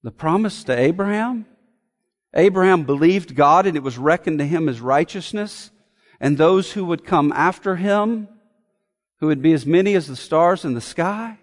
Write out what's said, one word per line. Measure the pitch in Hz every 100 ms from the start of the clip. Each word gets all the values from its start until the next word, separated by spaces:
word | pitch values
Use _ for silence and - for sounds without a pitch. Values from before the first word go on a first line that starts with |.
The | 120
promise | - 156 180 220 - -
to | 123
Abraham. | 131 175 196 208 226 247 214 _ _ _ _ _ _ _ _
Abraham | - 185 190 185 185
believed | 139 143 165 190 - 131
God | 143 165 190
and | 156
it |
was | 135 120
reckoned | 143 170 - 156
to | 143
him | 165 156
as | 117
righteousness. | 123 139 175 196 165 214 208 - - _ _ _ _ _
And | 139 143
those | 160 190 190
who | 208 180
would | 170
come | - 175 147
after | - 160 185 202 185
him, | 196 202 214 226 208 _ _ _ _ _ _ _ _ _
who | 151
would | 147
be | 147
as | 160 131
many | 170 190 196
as | 143
the | 131
stars | - 160 175 185
in | 156 120
the |
sky. | - - 170 208 226 220